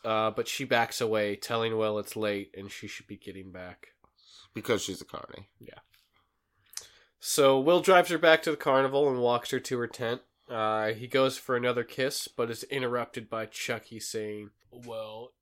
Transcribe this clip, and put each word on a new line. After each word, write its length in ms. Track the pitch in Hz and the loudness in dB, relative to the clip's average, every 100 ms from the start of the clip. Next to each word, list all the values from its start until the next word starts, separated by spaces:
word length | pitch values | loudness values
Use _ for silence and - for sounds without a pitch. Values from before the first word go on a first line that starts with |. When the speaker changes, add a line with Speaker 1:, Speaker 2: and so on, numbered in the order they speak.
| 113 | -2
Speaker 1:
uh, 240 | 110 110 | 0 0
but 180 | 107 113 | -2 -6
she 160 | - | -6
backs 380 | 131 120 113 - | 0 2 2 -2
away, 340 | 113 110 104 101 | 0 0 0 -4
telling 400 | - 117 113 110 | -4 -2 0 0
Will 180 | 107 107 | 0 -2
it's 180 | 101 110 | -6 -4
late 380 | 107 101 98 - | -2 -2 -6 -14
and 140 | 98 | -14
she 160 | - 104 | -14 -14
should 200 | - - | -14 -16
be 100 | 98 | -16
getting 340 | - 92 95 | -14 -16 -16
back. 360 | 92 90 90 - _ _ _ _ - - | -16 -16 -16 -20 _ _ _ _ -20 -14
Speaker 2:
Because 300 | 107 - 110 | -10 -2 0
she's 180 | - 90 | 0 -10
a 40 | - | -12
carny. 440 | - - - 101 _ | -14 -14 -18 -20 _
Speaker 1:
Yeah. 200 | - - _ _ _ _ _ _ _ _ _ - - _ _ _ | -20 -20 _ _ _ _ _ _ _ _ _ -18 -18 _ _ _
So 400 | - - 135 135 | -4 4 6 6
Will 220 | 139 175 | 6 4
drives 300 | 175 180 175 | 8 6 6
her 80 | 165 | 4
back 240 | 165 160 | 6 6
to 80 | 165 | 4
the 60 | 147 | -2
carnival 520 | 151 135 135 139 143 | 2 4 4 4 4
and 100 | 127 | 4
walks 300 | 120 120 - | 2 2 0
her 100 | 131 | -4
to 200 | - 123 | -2 -4
her 80 | 117 | -4
tent. 340 | - 117 123 _ _ - | -4 -4 -4 _ _ -10
Uh, 420 | 117 107 107 107 | -2 0 0 0
he 180 | 110 120 | -4 -2
goes 320 | 135 131 131 | 2 2 0
for 160 | - 123 | -2 0
another 280 | 123 120 | 0 -2
kiss, 440 | 117 - 135 - - | -4 -2 -2 -2 -8
but 240 | - 117 | -4 -4
is 120 | 113 - | -4 -6
interrupted 680 | 135 127 120 117 - 110 | -4 -2 -4 -6 -10 -8
by 160 | 113 110 | -8 -8
Chucky 520 | - - 117 - 113 | -10 -6 -6 -8 -14
saying, 520 | - 110 107 104 104 _ _ | -8 -8 -8 -10 -14 _ _
"Well, 600 | 123 120 113 107 110 123 _ | -20 -14 -12 -10 -14 -18 _